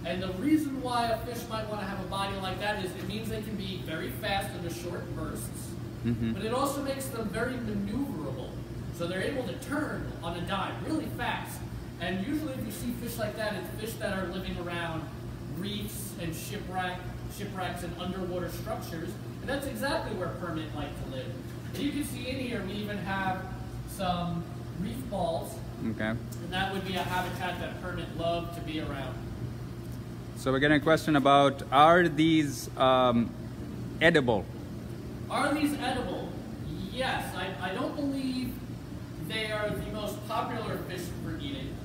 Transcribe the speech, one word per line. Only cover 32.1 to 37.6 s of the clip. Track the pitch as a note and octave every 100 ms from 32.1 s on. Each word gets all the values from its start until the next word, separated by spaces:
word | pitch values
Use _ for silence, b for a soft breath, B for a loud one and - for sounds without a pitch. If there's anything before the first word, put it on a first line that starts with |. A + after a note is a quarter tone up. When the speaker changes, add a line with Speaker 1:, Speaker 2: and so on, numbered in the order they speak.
| D3 D#3+ D#3+ D3 B2+ - -
Speaker 2:
um, | C3 B2+ B2+ A#2+ A2+ - - - - - - -
edible? | D#3+ D#3+ B2 G#2 F2 - - - - - - - -
Speaker 1:
Are | A3+ C#4+
these | D4+ C#4+ -
edible? | B3+ - F#3 F3+ - - - - - E3 F#3
Yes. | A#3 C4 - -
I, | - F#3 -